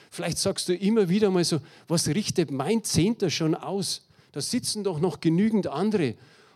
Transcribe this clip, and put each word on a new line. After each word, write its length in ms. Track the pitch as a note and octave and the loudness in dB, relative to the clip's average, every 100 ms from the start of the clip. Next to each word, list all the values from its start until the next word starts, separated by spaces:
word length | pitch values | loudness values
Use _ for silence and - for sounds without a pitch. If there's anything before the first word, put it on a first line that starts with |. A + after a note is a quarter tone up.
| - | -18
vielleicht 260 | - E3+ D3 | -8 -6 -2
sagst 300 | G3 - - | -2 -2 -2
du 80 | F3+ | 0
immer 320 | G3 A3+ F3 | 2 2 4
wieder 200 | G3+ G#3 | 4 4
mal 140 | F3+ | 2
so, 160 | E3 D#3+ - - - | 2 0 -4 -14 -4
"Was 180 | E3 D#3+ | -2 0
richtet 460 | D#3+ - - D3+ | -2 -2 -2 -2
mein 320 | C3+ C#3+ A3+ | -2 -2 -2
Zehnter 460 | - D#3 F#3 A#3 F3+ | 0 2 2 2 -2
schon 260 | - D#3+ - | 0 0 -2
aus? 500 | C3+ G3 E3+ - _ _ _ | -4 -6 -6 -8 _ _ _
Da 100 | D3 | -10
sitzen 440 | - B3 - G#3+ | -4 -4 -4 -4
doch 160 | F#3+ D#3 | -4 0
noch 180 | E3 D3 | 0 0
genügend 480 | D#3+ E3 A3 G#3+ C#3+ | 2 4 4 2 0
andere." 500 | C#3 G#3+ G#3 C3+ - - - _ | -2 0 2 0 -2 -12 -20 _